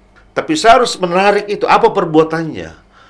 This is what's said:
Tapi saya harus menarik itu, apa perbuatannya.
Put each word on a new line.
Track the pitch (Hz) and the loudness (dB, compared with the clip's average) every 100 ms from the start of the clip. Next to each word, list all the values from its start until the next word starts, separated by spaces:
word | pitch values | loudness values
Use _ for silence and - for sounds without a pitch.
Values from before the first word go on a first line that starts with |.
| _ _ _ | _ _ _
Tapi | - 147 156 | -8 -4 0
saya | 220 254 | 4 4
harus | 240 - | 2 -2
menarik | 180 180 202 202 202 | -2 0 0 0 -4
itu, | 196 | -4
apa | - 185 226 | 0 2 2
perbuatannya. | 196 170 156 160 160 160 107 82 80 _ _ _ | 0 0 2 2 -2 -6 -10 -14 -16 _ _ _